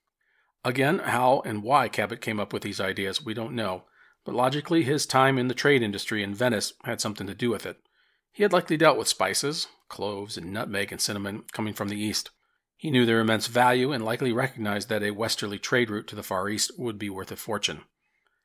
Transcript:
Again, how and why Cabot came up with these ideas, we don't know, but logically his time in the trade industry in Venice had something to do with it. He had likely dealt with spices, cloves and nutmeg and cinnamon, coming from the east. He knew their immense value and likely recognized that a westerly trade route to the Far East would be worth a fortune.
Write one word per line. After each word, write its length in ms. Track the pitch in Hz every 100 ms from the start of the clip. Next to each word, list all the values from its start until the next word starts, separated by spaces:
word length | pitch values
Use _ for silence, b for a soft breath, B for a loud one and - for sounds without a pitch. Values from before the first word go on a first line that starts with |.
| _ _ _ _ _ _
Again, 360 | 127 127 135 190
how 420 | - 113 127 135
and 200 | - 107
why 260 | 104 139 117
Cabot 320 | - 104 117
came 180 | - 107
up 140 | 101
with 100 | 104
these 160 | 104 98
ideas, 460 | 95 95 98 95 123
we 80 |
don't 220 | 107 113 123
know, 280 | 104 92 - b b b
but 100 | -
logically 500 | 117 127 147 143 165
his 220 | 127 147 -
time 320 | 131 131 135
in 120 | 123
the 40 |
trade 300 | 120 147 139
industry 400 | 110 101 - 107
in 100 | 101
Venice 380 | 101 123 107 - - -
had 160 | 110
something 260 | 113 104 98
to 80 | 90
do 140 | 120
with 160 | 101 92
it. 100 | 85 _ _ _ _ _
He 120 | -
had 100 | 202
likely 240 | 175 175 156
dealt 200 | 156 117
with 100 | 113
spices, 600 | - 95 98 143 170 - - -
cloves 480 | - 98 101 104 101
and 160 | 85
nutmeg 380 | 101 - 98 101
and 100 | -
cinnamon, 420 | - 104 101 104 -
coming 220 | - 107
from 160 | 101 101
the 100 | 104
east. 300 | 107 101 - _ _ _ _ _
He 140 | 160
knew 140 | 131 117
their 140 | 113
immense 280 | 113 110 107
value 440 | 117 123 127 127
and 140 | 139 110
likely 260 | 120 135
recognized 560 | 113 131 - 104 104 98
that 160 | 107
a 80 | 104
westerly 480 | 101 110 - 107 101
trade 300 | - 127 117
route 180 | 104 -
to 80 | 104
the 80 |
Far 240 | 101 95 98
East 240 | 107 - -
would 200 | 123 104
be 120 | 104
worth 220 | 95 95
a 40 | 98
fortune. 460 | - 104 - 76 - _ _ _ _ _